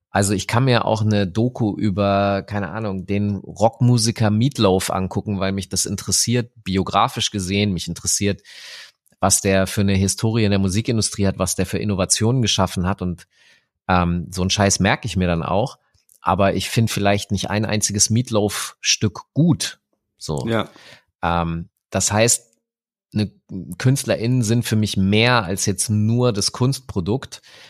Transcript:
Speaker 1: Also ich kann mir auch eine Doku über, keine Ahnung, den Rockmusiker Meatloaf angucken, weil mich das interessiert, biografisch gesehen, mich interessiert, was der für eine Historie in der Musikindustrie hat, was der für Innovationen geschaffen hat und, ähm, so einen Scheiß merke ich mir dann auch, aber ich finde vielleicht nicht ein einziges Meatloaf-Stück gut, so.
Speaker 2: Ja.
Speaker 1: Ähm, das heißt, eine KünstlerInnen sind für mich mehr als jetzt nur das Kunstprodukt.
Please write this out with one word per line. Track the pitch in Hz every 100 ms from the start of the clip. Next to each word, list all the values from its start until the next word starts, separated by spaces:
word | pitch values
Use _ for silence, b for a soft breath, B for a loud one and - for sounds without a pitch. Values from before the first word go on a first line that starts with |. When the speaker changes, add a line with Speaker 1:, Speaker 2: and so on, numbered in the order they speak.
| _
Speaker 1:
Also | 95 101
ich | 98 -
kann | 117
mir | 131 120
auch | 101 107
eine | 107 104 98
Doku | 98 123 127 110 -
über, | 107 95 101 98 101 98 92
keine | 104 95
Ahnung, | 101 110 95
den | 87 101 104 101
Rockmusiker | - - 110 - 120 123 110 - 110
Meatloaf | 107 127 - 104 92 -
angucken, | 95 92 - 107 101
weil | 95
mich | 98 95
das | 95 -
interessiert, | 98 - 95 - 120 117 _
biografisch | - 95 87 98 120 123 104
gesehen, | 104 90 98 104
mich | 87 -
interessiert, | 85 - - 101 95 - B B B B B _ _
was | 98 -
der | 101 95 95
für | -
eine | 98 98
Historie | 98 - 113 113
in | 104
der | 101
Musikindustrie | 98 95 117 117 101 - 98
hat, | -
was | 92 -
der | 95
für | 98
Innovationen | 104 95 92 - 110 131
geschaffen | 110 - 90 - 90
hat | 98
und, | 90 85 - b b b b b -
ähm, | 92 87 87 82
so | 90
einen | 92
Scheiß | - 98 -
merke | 95 143 107
ich | 95
mir | 90
dann | 85
auch, | 67 92 127 - _ _ _ _
aber | - 92 98
ich | 92 -
finde | - 113
vielleicht | - 101 101 -
nicht | 98 -
ein | 101
einziges | 110 107 - 101 -
Meatloaf-Stück | 110 127 113 104 - - - - - 107 - -
gut, | - 170 - - - _ _ _ _
so. | - 76 113
Speaker 2:
Ja. | 113 - B B B B _
Speaker 1:
Ähm, | 85 85 85 82 87 _ _
das | 95 92
heißt, | 104 117 - _ _ _ _ _ _ _
eine | 104 101 - - 95 85 90
KünstlerInnen | 131 139 - 104 113 127
sind | 110 117 113
für | 110
mich | 107 -
mehr | 95 104 120 123
als | 90 98
jetzt | - 95 -
nur | 107 107 120 123
das | 104 -
Kunstprodukt. | - 127 135 - - 87 127 - - B B